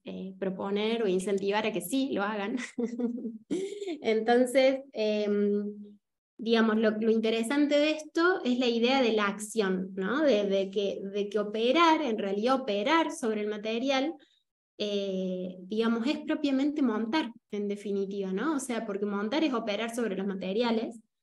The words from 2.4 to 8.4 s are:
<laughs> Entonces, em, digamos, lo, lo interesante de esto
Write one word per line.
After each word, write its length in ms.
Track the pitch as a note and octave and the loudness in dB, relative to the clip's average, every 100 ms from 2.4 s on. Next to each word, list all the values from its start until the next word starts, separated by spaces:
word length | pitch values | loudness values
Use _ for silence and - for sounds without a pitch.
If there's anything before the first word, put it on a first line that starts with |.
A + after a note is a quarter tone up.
| G3 B3+ - - | -4 -6 -8 -6
<laughs> 640 | A#3 A#3+ A#3+ A#3+ A3 - _ F4 G4 G4+ G4 D#4+ | -6 -4 -4 -4 -8 -12 _ -6 -6 -8 -8 -4
Entonces, 800 | - A3 A3 A#3+ B3+ C4 C4 C4+ C#4 | 0 0 4 4 4 4 4 2 -4
em, 1040 | - G#3+ G#3 G#3 G#3 G#3 G3+ G#3 G#3 G#3 G#3 _ _ _ _ | -4 0 0 0 2 2 0 -2 -8 -16 -20 _ _ _ _
digamos, 400 | A3+ A3+ A3+ A3 | 0 4 4 4
lo, 140 | A3 | 2
lo 200 | G#3+ A3 | 2 2
interesante 640 | A3 A3 A3+ A3+ C#4+ D4 D4 | 2 2 0 0 2 4 4
de 140 | D4+ | 4
esto 520 | D#4 - - E4+ F#4 | 0 -4 2 2 2